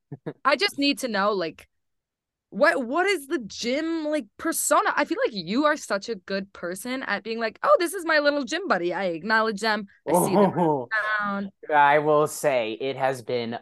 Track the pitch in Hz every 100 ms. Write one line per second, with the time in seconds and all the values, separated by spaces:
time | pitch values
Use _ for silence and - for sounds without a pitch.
0 | _ 143 160 - 262 285 403 - 285 -
1 | 254 202 208 196 165 170 - _ _ _
2 | _ _ _ _ _ 196 302 277 233 320
3 | 381 370 269 330 202 - 240 269 320 330
4 | 302 302 208 - 330 330 - 320 415 -
5 | - 349 494 202 160 233 302 302 - 202
6 | 233 214 - 196 196 - 175 190 247 262
7 | - 196 226 226 220 - - 587 339 381
8 | 320 302 294 294 240 330 370 190 175 170
9 | 190 165 202 220 220 196 220 214 202 _
10 | - 170 165 202 190 143 165 143 120 214
11 | 214 214 208 202 196 - - 151 143 151
12 | 151 151 151 - 151 127 110 110 135 131
13 | 135 131 117 123 117 117